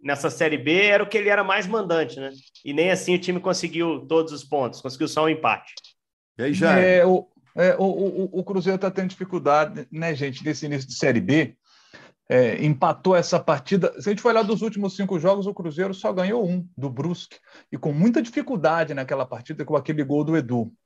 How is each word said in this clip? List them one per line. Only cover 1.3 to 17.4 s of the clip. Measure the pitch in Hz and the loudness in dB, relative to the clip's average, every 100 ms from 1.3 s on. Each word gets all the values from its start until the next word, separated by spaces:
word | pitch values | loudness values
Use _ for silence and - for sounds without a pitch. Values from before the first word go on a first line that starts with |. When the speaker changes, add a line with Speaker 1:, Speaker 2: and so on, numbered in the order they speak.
| 202 | 2
Speaker 1:
mais | 190 196 185 | 2 0 0
mandante, | 220 185 165 139 135 | -2 0 0 0 -4
né? | 135 135 - - | -12 -12 -20 -16
E | 139 | -6
nem | 143 180 | 0 2
assim | 185 180 | 2 2
o | 180 | 0
time | 180 180 | 0 -2
conseguiu | 185 175 156 151 170 139 135 | -2 -2 -4 -2 -2 -2 0
todos | 160 160 | 0 0
os | 143 | -4
pontos, | - 147 120 - | -4 -2 -2 -4
conseguiu | 131 127 151 | -10 -6 -4
só | 156 | 0
um | 156 | 0
empate. | 156 120 101 - - - _ _ _ _ - | 0 0 -2 -4 -20 -20 _ _ _ _ -6
Speaker 2:
E | |
aí, | 135 | -4
Jaime? | 185 165 185 185 | 2 4 6 6
Speaker 3:
É, | 185 180 | 6 6
o... | 185 - _ _ - | 4 0 _ _ 0
é, | 180 - | 2 4
o, | |
o, | 190 175 190 175 190 175 | 2 0 -2 -2 -4 -4
o | |
Cruzeiro | 185 190 175 190 | -4 -2 0 0
tá | 190 | -2
tendo | 185 185 | -2 -4
dificuldade, | - 185 175 143 147 151 151 135 | -6 -6 -2 2 2 2 -4 -12
né, | 156 165 | -6 -4
gente, | 139 139 131 | -4 -4 -6
nesse | 147 139 151 | -6 -4 -4
início | 143 135 | -6 -6
de | |
Série | - 143 117 | -2 0 2
B. | 123 151 143 - _ _ _ - - _ - | 2 2 2 -4 _ _ _ -20 -20 _ 0
É, | 127 120 - | 4 4 2
empatou | 151 135 170 151 185 | 0 2 0 0 2
essa | 180 165 170 | 2 4 0
partida. | - 143 - 190 170 - | 2 -2 0 0 2 -2
Se | 170 | -4
a | |
gente | 208 | 0
for | 240 | 2
olhar | 226 | 2
dos | 214 196 | 2 0
últimos | 220 208 196 190 | -2 -4 -6 -4
cinco | 190 180 | -4 0
jogos, | 170 202 196 | 2 2 0
o | |
Cruzeiro | 196 170 147 190 | -6 -6 -4 -4
só | 185 - | -4 -4
ganhou | 180 185 240 180 | -2 -2 0 -2
um, | 180 170 - | -2 -6 -8
do | 139 | -8
Brusque. | 120 156 175 - - | -4 -6 -6 -10 -20